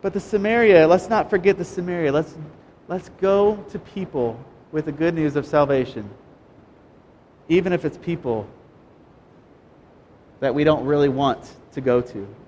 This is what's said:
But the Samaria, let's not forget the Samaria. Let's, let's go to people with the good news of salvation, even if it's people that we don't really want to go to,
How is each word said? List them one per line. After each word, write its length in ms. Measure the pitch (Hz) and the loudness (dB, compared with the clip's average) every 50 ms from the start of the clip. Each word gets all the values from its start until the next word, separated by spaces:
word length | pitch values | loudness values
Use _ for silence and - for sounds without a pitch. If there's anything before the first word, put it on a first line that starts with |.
But 100 | - 196 | -6 -4
the 80 | 180 196 | -6 -6
Samaria, 640 | - - - 202 196 214 226 240 233 214 190 165 160 | -6 -4 -4 -2 0 2 2 4 6 8 8 8 8
let's 240 | 160 175 185 - - | 8 6 4 2 0
not 200 | 226 208 - - | -2 -2 0 0
forget 280 | 214 185 170 202 185 | -2 2 2 2 0
the 60 | 190 170 | 0 -4
Samaria. 480 | - - 185 175 180 175 170 160 143 | -8 -8 -8 -6 -6 -4 -2 -2 0
Let's, 240 | 135 151 156 - - 160 151 - - - - - - _ - - | 0 0 -2 -4 -10 -18 -18 -18 -20 -20 -20 -20 -20 _ -12 -8
let's 200 | 175 185 - - - - | -8 -8 -8 -12 -8 -2
go 340 | 190 190 196 202 202 208 214 208 185 - | 0 2 2 4 2 2 0 -2 -10 -14
to 100 | - 208 | -14 -14
people 580 | - - - 196 185 - - 139 120 117 110 117 135 - - - - _ - | -14 -10 -10 -10 -10 -6 -4 -2 -2 -2 -4 -8 -16 -20 -20 -20 -20 _ -8
with 120 | 156 147 | -6 -6
the 60 | 160 | -6
good 220 | 143 139 160 170 170 | -4 -2 -2 0 0
news 240 | 165 156 147 139 | 0 -2 0 -2
of 80 | 147 135 | -2 -4
salvation, 640 | - - 151 147 139 139 135 127 - - 117 104 101 110 - - - - - - - - - - - - - - - - - _ _ - _ _ _ _ _ - | 0 2 2 2 2 2 0 0 -4 -8 -14 -14 -14 -18 -20 -20 -20 -20 -20 -20 -20 -20 -20 -20 -20 -20 -20 -20 -20 -20 -20 _ _ -20 _ _ _ _ _ -4
even 240 | - 165 185 175 190 | 0 0 2 2 2
if 140 | 180 170 170 | -2 -2 -2
it's 120 | 151 - | -6 -8
people 480 | - - 170 170 - - 127 113 110 101 - - - - - _ - _ _ - _ - _ - - _ _ - - _ _ - - _ - - - - - - - - _ - - - - - - | -6 -8 -8 -8 -6 -4 -4 -4 -4 -6 -10 -18 -20 -20 -20 _ -20 _ _ -20 _ -20 _ -20 -20 _ _ -20 -20 _ _ -20 -20 _ -20 -20 -20 -20 -20 -20 -20 -20 _ -20 -20 -20 -20 -12 -4
that 120 | 135 135 120 | -4 -2 0
we 120 | 147 147 | 2 2
don't 200 | 156 156 131 123 | 2 2 2 0
really 220 | 135 147 147 143 | 0 2 2 2
want 480 | 143 127 135 139 135 117 - - - - - - - | 2 2 0 0 0 -2 -4 -8 -20 -20 -20 -20 -14
to 80 | - 143 | -14 -4
go 220 | 131 131 123 123 | 0 2 2 2
to, 260 | 120 - - 107 98 101 104 - - | 0 -2 -10 -14 -14 -14 -16 -20 -20